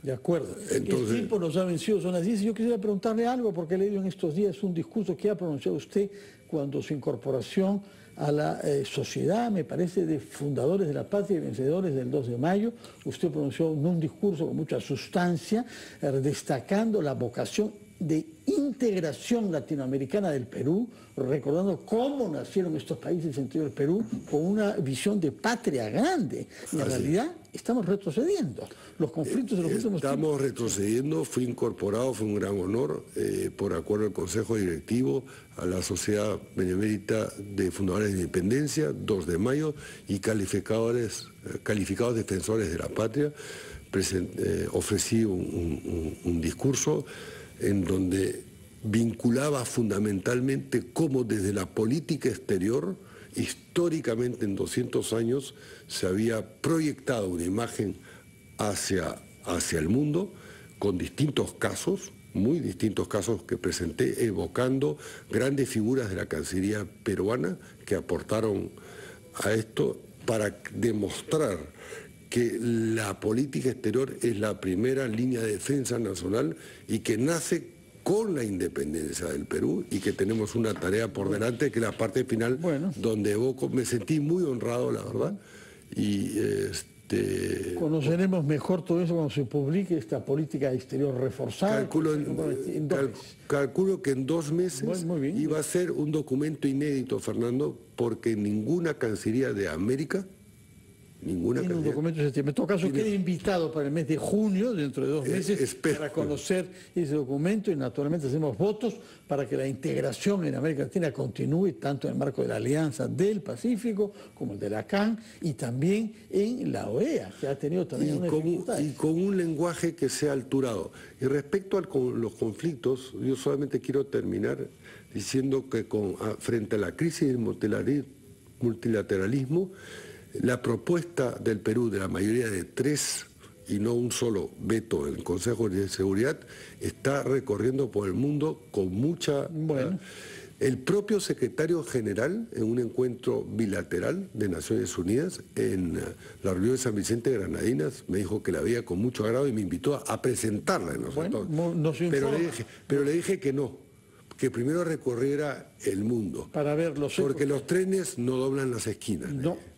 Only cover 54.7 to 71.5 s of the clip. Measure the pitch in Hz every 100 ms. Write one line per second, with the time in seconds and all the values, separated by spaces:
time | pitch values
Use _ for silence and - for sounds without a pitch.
54.7 | - 120 123 104 113 117 135 143 - -
55.7 | - - - 92 95 113 110 95 - 139
56.7 | 160 156 123 - 120 98 85 85 98 117
57.7 | - 101 - - - - - - - 107
58.7 | 101 - 95 78 - - - - 87 -
59.7 | 85 78 120 147 151 202 - - - -
60.7 | - 101 90 85 - 147 120 101 - 98
61.7 | - - 190 - - - - 104 170 107
62.7 | 95 110 95 92 107 98 110 - 92 90
63.7 | - 82 - - - 117 90 85 - 127
64.7 | 135 147 147 - - - 107 131 139 127
65.7 | 113 107 131 113 92 95 78 - 92 95
66.7 | 107 98 - - 92 95 123 165 185 -
67.7 | - - 92 - 82 - 107 113 98 90
68.7 | - - - - - - - 101 110 107
69.7 | - 139 - - - - 113 104 98 -
70.7 | 101 117 107 98 - - 156 139